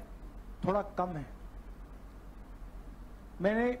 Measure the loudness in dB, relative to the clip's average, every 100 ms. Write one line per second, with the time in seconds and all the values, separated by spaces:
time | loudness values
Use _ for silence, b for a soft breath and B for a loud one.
0 | -2 -10 -10 -10 -10 0 6 6 4 2
1 | 2 2 -4 -8 -10 -10 -10 -10 -10 -12
2 | -12 -12 -12 -12 -12 -10 -10 -8 -10 -10
3 | -10 -12 -10 4 6 8 6 4